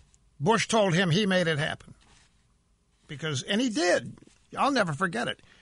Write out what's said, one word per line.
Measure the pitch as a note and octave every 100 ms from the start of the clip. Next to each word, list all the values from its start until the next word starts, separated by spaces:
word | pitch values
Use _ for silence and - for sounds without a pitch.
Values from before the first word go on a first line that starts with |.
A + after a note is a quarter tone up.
| - _ _ -
Bush | D3 A3 -
told | A3+ G3
him | E3 F#3
he | D#3+ G#3
made | F#3 E3
it | D3+
happen. | D3+ - - - _ _ _ _ _ _ _ _ _ _ -
Because, | C#3+ D#3+ C3
and | - G3+
he | B3+
did. | G#3 F4 D4+ F3 - - _ _ -
I'll | A#3
never | C4+ F3+
forget | C#3+ F#3 G#3+ A#3+
it. | - - -